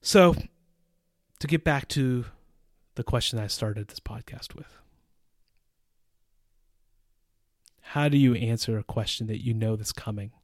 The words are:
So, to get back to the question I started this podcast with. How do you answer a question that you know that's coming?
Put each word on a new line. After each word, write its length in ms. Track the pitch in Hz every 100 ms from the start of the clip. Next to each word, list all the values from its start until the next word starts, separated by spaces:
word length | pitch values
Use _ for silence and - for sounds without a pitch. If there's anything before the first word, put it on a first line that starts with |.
So, 340 | - 208 180 - - _ _ _ _ _ _ _ _ -
to 80 | 147
get 160 | 160
back 240 | 160 139 -
to 360 | 147 131 123 120 - _ _ _ _ _ -
the 80 |
question 360 | 117 123 - 113
I 80 | 104
started 400 | - 110 104 104
this 120 | -
podcast 560 | - 107 - 127 - -
with. 220 | - - _ _ _ _ _ _ _ _ _ _ _ _ _ _ _ _ _ _ _ _ _ _ _ _ _ _ _ _ _ _
How 280 | - 147 147
do 80 | 143
you 180 | 135 117
answer 420 | 113 113 - 110
a 60 |
question 420 | - - 101 - 110
that 160 | 110
you 100 | 120 110
know 200 | 110 110
that's 180 | 107
coming? 400 | - - 104 101 _